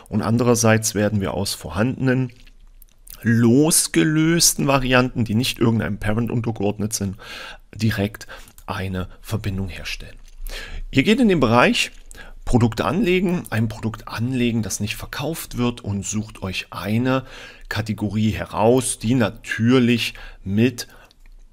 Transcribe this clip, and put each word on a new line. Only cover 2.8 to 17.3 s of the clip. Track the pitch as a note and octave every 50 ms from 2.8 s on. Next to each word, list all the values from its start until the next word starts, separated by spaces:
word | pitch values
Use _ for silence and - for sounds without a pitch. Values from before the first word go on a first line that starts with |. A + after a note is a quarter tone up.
| - _ _ _ - - - -
losgelösten | - A2 A#2 A2+ A#2+ A#2 A#2+ C#3 D3+ E3 E3+ - - - - E3 E3 D#3+ D#3 D#3 D#3+ E3 E3+ E3+ - - - - D#3
Varianten, | C#3 C3+ C3+ B2+ B2 C3 B2 B2+ B2+ - B2 A2+
die | A2 G#2
nicht | A2+ C3 - - -
irgendeinem | - A#2 A2+ G#2+ E2 E2 G2+ -
Parent | - G#2 G#2+ A2+ A#2+ -
untergeordnet | - B2 A2+ A#2+ A2+ G#2 G2 G#2 G#2 G#2+ G2+ G#2+ -
sind, | - G2 G2 F#2 - - - - - - - - - - -
direkt | - G2+ A2+ A2+ - - G2+ G#2+ A2+ - - - - - - - - - -
eine | - G2 G2+ F#2+ F#2+ F#2 F#2 F2+ - - -
Verbindung | - - G#2+ F#2 - G2+ F#2 F#2+ F#2+ F2+
herstellen. | D#2+ - - - - - - - - - - - - - - - - - - - - - - -
Ihr | - - C3+
geht | F#3 A3 C#4
in | B3 G#3
den | F#3 D#3
Bereich | B2+ A2 A2+ A#2+ C#3 G3 A#3+ - - - - - - - - - - - - - -
Produkte | - - A#2 A#2+ A#2 A#2 - D2+
anlegen, | F#2 C#3+ F#3+ A#3 F3 F3+ F#3 G3 F3 F3 D#3+ - -
ein | - A2 A#2 A2+
Produkt | - - - A2 G#2+ - - -
anlegen, | - - A2+ B2+ C3+ B2 A#2+ A#2+ A2+ A#2
das | G2+ F#2+ - -
nicht | G#2 G2+ -
verkauft | - - - - - D3+ D3 E3 - - - B2+
wird | A#2+ B2 A#2+ A#2 -
und | - G2+ G2+ G2+ F#2
sucht | - - G#2+ G#2 G#2+ - -
euch | - F#2+ F#2 - - -
eine | - - - G2+ G#2+ A#2 B2+ C3 C3 C3 C3 -